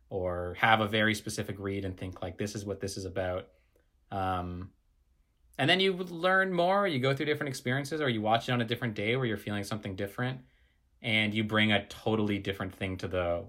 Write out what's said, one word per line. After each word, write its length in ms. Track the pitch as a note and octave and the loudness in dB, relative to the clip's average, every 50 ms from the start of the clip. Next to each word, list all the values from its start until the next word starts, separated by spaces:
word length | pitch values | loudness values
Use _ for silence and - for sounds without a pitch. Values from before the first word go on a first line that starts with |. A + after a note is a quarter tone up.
| _ - | _ -8
or 460 | - F#2+ F2+ F2+ F2 F2 F2+ F2+ F2+ - | -6 -4 -2 -2 -2 -2 -4 -6 -2 2
have 220 | - A2+ A2 A2 | 4 6 6 6
a 60 | A2 G#2 | 4 2
very 280 | A2 A2 G#2+ A2 G#2+ | 2 2 4 4 2
specific 420 | G#2+ - A2 G#2 - G#2 - G2 F#2+ | 0 -2 -8 -6 -6 -6 -6 -6 -6
read 240 | G2 G2 G2 G2+ F#2+ | -4 -4 -4 -4 -4
and 140 | F#2+ F#2 - | -6 -6 -6
think, 240 | G2 F#2 F2 - | -8 -10 -8 -8
like, 160 | F#2+ F2+ F2 - | -10 -10 -6 -6
"This 160 | G#2 G2+ - | -6 -6 -6
is 80 | - - | -6 -6
what 160 | G2+ F#2+ - | -6 -6 -4
this 160 | - F#2+ - | -4 -6 -6
is 100 | G2+ F#2+ | -6 -8
about." 440 | F#2 F2+ G2 F#2 F#2 F2+ F#2 - - _ _ _ _ _ _ _ _ _ _ _ - | -6 -4 -2 -2 -2 -2 -4 -6 -8 _ _ _ _ _ _ _ _ _ _ _ -8
Um, 600 | G2+ G2 F#2+ F#2+ F#2 F2+ F2+ F2+ F2 F2 F#2 - _ _ _ _ _ _ _ _ _ _ _ _ _ _ _ _ - - | -4 -2 -2 0 0 -2 -2 -4 -6 -8 -10 -12 _ _ _ _ _ _ _ _ _ _ _ _ _ _ _ _ -4 -2
and 120 | - D#3+ | 2 2
then 100 | F3+ F#3 | 4 4
you 140 | F#3+ F#3+ F#3 | 4 2 2
learn 600 | F3 F#3+ F3 F3 E3 E3+ F#3 F#3+ F#3+ F#3+ F#3+ F#3 | 0 -4 -6 -6 0 2 4 4 4 4 2 2
more, 340 | E3+ E3+ F3+ G3 G3+ G3+ G3 | 2 4 4 4 4 2 2
you 120 | D#3 B2+ | 0 2
go 160 | B2+ C3+ C#3 | 2 2 2
through 120 | C3+ D#3 D3 | 2 0 0
different 220 | D3 D3 D3+ C#3+ | 0 -2 -2 -4
experiences, 520 | B2+ - - B2 B2+ C#3 C#3 C#3 D#3+ D#3 | -6 -4 -2 -2 0 0 -2 -2 -4 -2
or 80 | D3+ C3 | 0 0
you 120 | A#2 A2 | 0 0
watch 280 | G#2 G#2+ A2+ A#2 - - | 2 4 2 2 2 2
it 20 | |
on 100 | B2 A#2+ | 0 0
a 40 | A#2 | 2
different 280 | A2 A#2+ - B2+ A#2 G#2 | 0 -2 -2 -2 -4 -2
day 220 | G#2+ G2+ A2 A#2+ | -2 0 0 0
where 100 | C3+ C3 | 2 2
you're 120 | A#2 G#2+ G#2+ | 0 -2 -2
feeling 260 | - G#2 G#2 G2+ G2+ | -4 -4 -4 -4 -2
something 320 | - G#2+ G#2 - G2+ F#2+ | -4 -6 -6 -6 -6 -6
different, 460 | G2 G2+ G2 - - B2 B2+ C3+ C3+ - _ _ _ _ _ _ _ _ _ _ _ | -4 -6 -6 -4 -4 -4 -2 -4 -6 -10 _ _ _ _ _ _ _ _ _ _ _
and 320 | - A#2 A2 A2 A2 G#2+ G#2 | -4 0 2 2 2 2 2
you 100 | A2+ G#2+ | 2 0
bring 280 | G#2 A2 G#2+ G#2+ G#2+ | 2 4 4 4 6
a 160 | G#2 G2 G2+ - | 4 2 2 -2
totally 520 | - - - A2+ A2 G#2+ G#2 G2+ G2+ F#2+ | -12 -4 0 2 2 2 2 2 0 0
different 360 | G2 G2+ F#2+ - G2+ F#2 - | 0 -4 -4 -4 -4 -8 -6
thing 220 | - G2 F#2+ F#2+ F#2+ | -6 -4 -4 -4 -4
to 100 | - F#2 | -6 -4
the 380 | F#2+ F2+ F2 E2+ E2+ E2+ - | -2 0 0 2 0 -2 -2